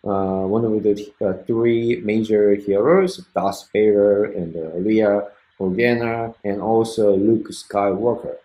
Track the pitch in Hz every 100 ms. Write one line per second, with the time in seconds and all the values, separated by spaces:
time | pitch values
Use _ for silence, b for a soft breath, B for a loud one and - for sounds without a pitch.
0 | 101 98 95 95 95 107 117 107 104 104
1 | 104 _ 104 92 - 113 117 117 117 120
2 | 104 110 110 107 104 101 101 98 127 185
3 | 185 - - - 95 98 - 107 107 104
4 | 101 101 104 104 82 80 80 85 101 110
5 | 107 101 - B B _ 95 92 120 120
6 | 117 117 117 - 104 101 95 113 113 -
7 | 104 98 107 110 - - - 101 101 95
8 | 117 113 82 -